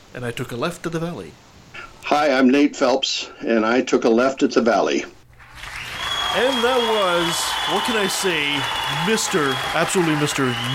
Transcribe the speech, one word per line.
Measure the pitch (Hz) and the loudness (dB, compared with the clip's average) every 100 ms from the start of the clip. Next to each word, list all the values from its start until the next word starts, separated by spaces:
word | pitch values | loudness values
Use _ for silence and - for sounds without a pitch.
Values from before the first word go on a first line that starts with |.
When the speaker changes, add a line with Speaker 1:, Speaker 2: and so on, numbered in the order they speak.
| - | -16
Speaker 1:
and | - 120 | -10 -8
I | |
took | 117 123 | -8 -8
a | 120 | -4
left | 165 170 165 | -6 -6 -6
at | |
the | 160 | -6
Valley." | 170 135 80 - - - - - - - | -6 -8 -12 -16 -20 -20 -20 -18 -18 -10
Speaker 2:
"Hi, | - 147 151 | 0 2 4
I'm | 131 127 | 4 4
Nate | 143 143 - | 6 4 2
Phelps, | 127 127 - - - - | 2 2 0 -6 -8 -8
and | - 113 110 | 0 2 2
I | 127 | 2
took | - 120 | 2 2
a | 127 | 4
left | 113 131 - | 4 2 2
at | 135 | 0
the | 127 | 2
Valley." | 113 98 78 69 - - - - - - - - - - - - - 196 | 4 4 2 0 -4 -14 -20 -20 -20 -16 -14 -12 -12 -8 -6 -4 -2 0
Speaker 1:
And | 254 247 | 0 2
that | 240 254 | 2 2
was, | 226 220 185 170 170 165 - - - | 2 2 2 2 0 -2 -2 -4 -2
what | 185 214 | -2 0
can | 220 | 0
I | 190 | 0
say, | - 190 160 143 143 127 131 131 147 175 | 0 0 0 0 -2 -2 -4 -4 -2 0
Mister, | 220 - 180 139 131 - 151 | 0 0 0 0 -2 -2 -2
absolutely | 160 190 165 151 | 0 0 2 2
Mister | 147 - 127 117 120 | 0 0 -2 -2 -2